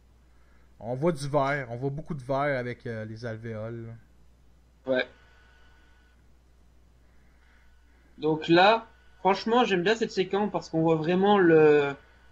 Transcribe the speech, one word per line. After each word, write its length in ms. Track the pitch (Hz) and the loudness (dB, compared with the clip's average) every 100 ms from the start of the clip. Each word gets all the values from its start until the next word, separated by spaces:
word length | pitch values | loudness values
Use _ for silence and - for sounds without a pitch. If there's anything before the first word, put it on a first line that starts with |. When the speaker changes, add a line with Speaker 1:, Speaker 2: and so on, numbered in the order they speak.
| _ _ _ _ _ _ _ - | _ _ _ _ _ _ _ -16
Speaker 1:
on 140 | 107 | -10
voit 180 | 131 170 | -4 -2
du 160 | 147 139 | -2 -2
vert, 400 | 143 135 143 120 | -2 0 -2 -6
on 60 | 120 | -8
voit 140 | 139 | -8
beaucoup 240 | 143 - | -8 -10
de 80 | 139 | -10
vert 360 | 123 135 147 131 | -4 -4 -2 -4
avec, 280 | 123 117 120 | -6 -10 -10
euh, 180 | 113 | -10
les 200 | 110 110 | -10 -12
alvéoles. 640 | 120 110 117 110 113 117 113 113 _ _ - _ _ _ _ _ 131 | -12 -12 -12 -10 -10 -12 -14 -18 _ _ -20 _ _ _ _ _ -4
Speaker 2:
Ouais. 200 | 127 - - _ _ _ _ _ _ _ _ _ _ _ _ _ _ _ _ _ _ _ _ _ _ _ _ _ _ _ _ _ - | -4 -4 -12 _ _ _ _ _ _ _ _ _ _ _ _ _ _ _ _ _ _ _ _ _ _ _ _ _ _ _ _ _ -6
Donc 300 | 156 156 160 | -2 -2 4
là, 380 | 170 196 226 - _ - - | 6 6 4 -2 _ -20 -4
franchement, 440 | 185 190 226 240 | -2 0 0 2
j'aime 180 | 214 185 | 2 0
bien 120 | 175 | 0
cette 160 | 226 220 | -2 -2
séquence 400 | - 185 196 208 | -4 -4 -2 -2
parce 180 | 165 - | -4 -6
qu'on 140 | 160 | -2
voit 140 | 160 160 | 0 0
vraiment 420 | 156 185 202 202 | 0 2 4 4
le, 560 | 170 160 151 147 139 139 - _ - | 6 6 6 6 2 -4 -14 _ -20